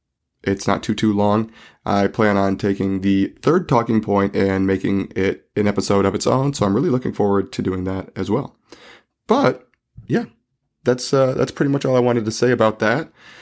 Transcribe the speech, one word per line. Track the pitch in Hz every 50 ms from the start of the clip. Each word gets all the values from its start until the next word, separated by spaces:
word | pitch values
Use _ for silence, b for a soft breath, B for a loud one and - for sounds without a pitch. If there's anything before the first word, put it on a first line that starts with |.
| _ _ _ _ _ _ _ _
it's | - - 95 - -
not | 101 101 -
too, | - - 107
too | - 113 107
long. | 101 101 101 104 104 110 113 113 B B B B B B B
I | - 101 101 98 98
plan | - - 110 104 101
on | 98 98 98 98
taking | 95 - 101 98 98 101 98 98 95
the | 98 101 98 98 98 - - -
third | - 147 160 190 160 -
talking | 135 120 113 117 113 107
point | 107 107 101 98 98 98 -
and | - 98 98 95 95 95
making | 95 98 95 - 98 98 98 - - -
it | - 95 98 - - _ _ _
an | 107 104 104
episode | 101 104 98 - 101 98 95
of | 98 95
its | 104 -
own, | 123 120 131 135 143
so | 139 - 104
I'm | 98 98
really | 123 156 180
looking | 123 127 123 120
forward | - - 107 101 101 98 95 -
to | - -
doing | 101 98 92 92 92
that | 95 95 95 - - -
as | 104 95 98
well. | 104 139 - - - _ B B B B B B B B B B _ _ _ -
But, | 220 285 269 127 - - - _ _ _ _ _ _ - - -
yeah, | 113 117 - - _ _ _ _ _ _ _ _ _ _
that's, | _ 123 127 123 - - 143
uh, | 135 135 127 -
that's | - 123 -
pretty | - - 147 139
much | 139 139 -
all | 135 127
I | 127
wanted | 120 123 120 120 104
to | 110
say | 110 - 123 123
about | 123 113 110 110 107 -
that. | 113 107 117 156 160 - B B B B B B